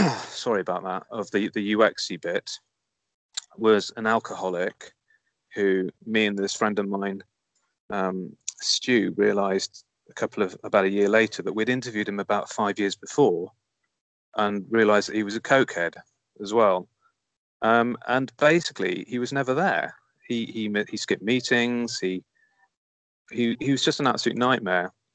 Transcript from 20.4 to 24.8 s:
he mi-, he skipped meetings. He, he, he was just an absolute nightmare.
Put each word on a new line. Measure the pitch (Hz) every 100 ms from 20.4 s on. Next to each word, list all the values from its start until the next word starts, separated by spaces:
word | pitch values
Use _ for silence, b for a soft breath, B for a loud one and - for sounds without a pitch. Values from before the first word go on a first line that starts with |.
| 107
he | 113 107
mi-, | 104 -
he | 107
skipped | - 95
meetings. | 101 127 - 120 120 120 117 -
He, | 92 92 - _ _ _ _ _ _ _ _ _ -
he, | 110 117 -
he | 131
was | 135
just | 165 -
an | 135
absolute | 113 120 117
nightmare. | 123 131 95 90